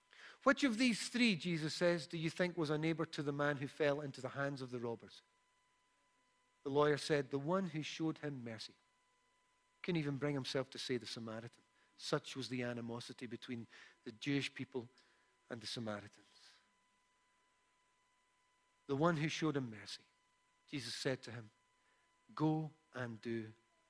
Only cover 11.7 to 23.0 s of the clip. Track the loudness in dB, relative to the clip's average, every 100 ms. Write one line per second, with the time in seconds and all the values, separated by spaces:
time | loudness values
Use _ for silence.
11.7 | _ _ -12 -2 -2 -2 -6 -4 -2 -2
12.7 | -4 -4 -6 -8 -10 -10 -10 -8 -8 -8
13.7 | -16 -20 -16 -14 -6 0 0 0 -6 -6
14.7 | -6 -6 -14 _ _ _ _ _ -8 -6
15.7 | -4 -4 -4 -8 -18 -20 -20 -20 -20 _
16.7 | _ _ _ _ _ _ _ _ _ _
17.7 | _ _ _ _ _ _ _ _ _ _
18.7 | _ -2 4 4 4 2 2 2 2 -2
19.7 | -6 -12 -14 -14 _ _ _ _ _ _
20.7 | -8 -6 -2 -2 -2 -6 -12 -14 _ _
21.7 | _ _ _ _ _ -14 0 2 2 -2
22.7 | -10 _ -8